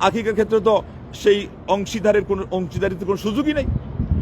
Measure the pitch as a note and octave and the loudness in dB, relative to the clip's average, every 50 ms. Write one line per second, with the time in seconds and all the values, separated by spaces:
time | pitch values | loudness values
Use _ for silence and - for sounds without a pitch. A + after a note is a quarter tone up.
0 | F3+ G3 F#3 A3+ G#3 A3 G#3+ G#3 G#3+ A3 A3 A3 F#3 A3 G#3 F3+ - - - - | 2 2 2 2 -2 0 0 0 0 2 2 2 4 4 4 4 2 -4 -12 -16
1 | - - - - - G#3 G3+ G#3 G3 - - - - - F#3 G3+ F#3+ - - A3 | -16 -16 -14 0 4 4 4 4 2 -4 -10 -12 -2 -2 0 0 0 -4 -4 2
2 | F3+ G#3+ G3+ G#3 F#3+ - G3+ F#3+ F#3 B2+ F3 F#3 F3+ D3+ - - F#3+ G3 F#3+ E3 | 2 4 4 4 2 0 -2 -4 -2 -4 -4 -4 -4 -4 -4 -2 -2 -2 -2 -4
3 | G3 F3 G3+ - - G#3+ G#3 C4+ D4 D4+ D4+ C#4+ B3+ - - - - - - - | -2 -2 -2 -2 -2 -2 -2 0 0 0 0 0 -2 -2 -2 -4 -4 -6 -6 -6
4 | - - - - | -2 0 0 0